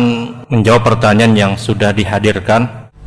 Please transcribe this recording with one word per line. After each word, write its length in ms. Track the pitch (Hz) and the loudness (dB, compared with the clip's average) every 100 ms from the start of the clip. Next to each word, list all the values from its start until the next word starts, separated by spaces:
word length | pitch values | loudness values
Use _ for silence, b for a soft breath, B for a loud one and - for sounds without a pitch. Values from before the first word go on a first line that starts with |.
| 120 117 117 - - | 0 -2 -8 -14 -4
menjawab 320 | 117 110 117 | 0 2 2
pertanyaan 560 | 117 110 110 104 113 107 | 2 2 2 2 4 2
yang 160 | 98 | 0
sudah 400 | 98 - 110 104 | -2 -4 -2 0
dihadirkan. 720 | 101 101 104 107 98 90 113 123 - - - | -2 -2 -2 0 -2 0 0 0 -6 -20 -20